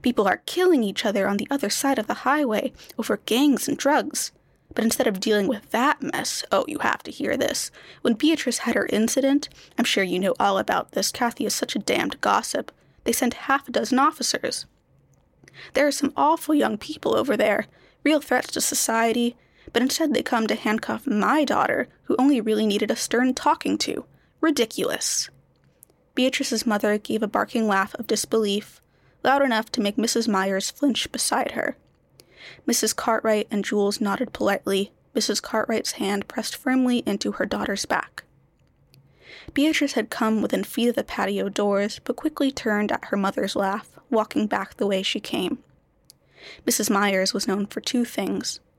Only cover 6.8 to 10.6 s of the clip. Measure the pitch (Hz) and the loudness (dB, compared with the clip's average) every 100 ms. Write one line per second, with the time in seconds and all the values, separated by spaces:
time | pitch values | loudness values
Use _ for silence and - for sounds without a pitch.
6.8 | - - - - - - - - - - | -2 -2 -6 -6 -4 0 -2 -2 -6 -12
7.8 | - - - 220 302 311 - - 240 208 | -20 -4 0 2 2 2 0 -2 -2 0
8.8 | - 202 226 269 269 285 - - - - | 0 0 2 2 4 2 0 -12 -10 -2
9.8 | 240 - 185 180 190 - 202 196 | 0 0 0 0 0 2 2 2